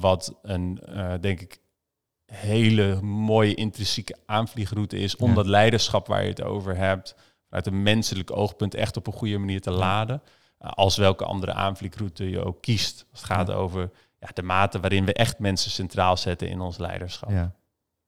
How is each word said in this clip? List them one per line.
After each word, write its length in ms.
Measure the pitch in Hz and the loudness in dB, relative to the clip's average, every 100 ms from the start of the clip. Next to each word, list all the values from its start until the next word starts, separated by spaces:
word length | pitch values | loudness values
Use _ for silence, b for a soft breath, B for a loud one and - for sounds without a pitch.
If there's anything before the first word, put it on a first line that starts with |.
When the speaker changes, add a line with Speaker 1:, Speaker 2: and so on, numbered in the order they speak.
Speaker 1:
wat 340 | 92 92 - - | 2 2 -2 -10
een, 380 | 101 90 90 92 - | -6 -4 -2 -6 -10
eh, 260 | - 92 104 | -8 -4 -2
denk 200 | 98 90 | -2 -2
ik, 180 | 90 - _ _ _ _ _ _ - | -6 -20 _ _ _ _ _ _ -20
hele 680 | - 101 110 113 110 98 95 | -8 0 4 6 6 4 2
mooie 520 | 101 104 110 110 107 | -2 -2 2 4 4
intrinsieke 640 | 101 107 - 98 - 101 - - | 2 -4 -4 -4 -4 -6 -12 -4
aanvliegroute 720 | 107 113 117 98 101 104 95 | -2 -2 -4 -4 -2 -4 -2
is 180 | 98 - | -4 0
om 120 | 104 | 4
Speaker 2:
Ja. 60 | |
Speaker 1:
dat 120 | 101 98 | 4 6
leiderschap 600 | 101 110 110 - 104 90 | 6 6 6 2 0 0
waar 160 | 101 | -2
je 60 | 98 | -2
het 140 | 92 | -4
over 340 | - 101 95 90 | -6 -4 -4 0
hebt, 380 | 95 95 - - b b _ | 0 0 -4 -20 b b _
vanuit 180 | 98 101 | -6 -2
een 160 | 98 | 0
menselijk 480 | 104 110 107 95 90 - | 4 4 2 -4 -4 -2
oogpunt 380 | 101 - 104 | -2 0 -4
echt 220 | 101 107 - | 0 -2 -2
op 100 | 101 | -8
een 60 | |
goede 260 | - 113 101 | -4 -2 -2
manier 220 | 98 95 | -2 -4
te 100 | 95 | -2
Speaker 2:
Ja. 60 | 92 | 0
Speaker 1:
laden. 460 | 92 101 113 139 - b b b | 2 0 -2 -6 -10 b b b
Eh, 120 | 78 | -8
als 260 | - 98 - | 2 2 6
welke 280 | 98 95 | 4 4
andere 280 | - 98 92 | -2 -4 -4
aanvliegroute 800 | 92 98 95 98 - 101 - 95 | -2 -4 -4 -8 -8 -8 -6 -6
je 140 | 92 | -4
ook 180 | 95 90 | -4 -4
kiest. 440 | - 110 - - - | 0 0 -2 -8 -18
Als 100 | - | -12
het 100 | - | -2
gaat 180 | 92 92 | 0 0
Speaker 2:
Ja. 60 | |
Speaker 1:
over, 360 | 98 92 92 90 b b b | -2 -4 -4 -6 b b b
ja, 100 | - | -14
de 80 | - | -8
mate 380 | 90 92 101 104 | -2 2 2 0
waarin 240 | 95 98 | 0 2
we 80 | 95 | 2
echt 260 | 101 113 - | 2 0 0
mensen 320 | 101 92 - | 0 0 -2
centraal 460 | - 92 - 92 90 | -4 -4 0 2 2
zetten 320 | - 87 87 | 0 -4 -4
in 120 | 92 | -6
ons 180 | 90 87 | -6 -6
leiderschap. 520 | 87 92 90 - 107 | -8 -8 -10 -8 -2
Speaker 2:
Ja. 220 | 98 87 - _ _ _ _ | 0 0 -4 _ _ _ _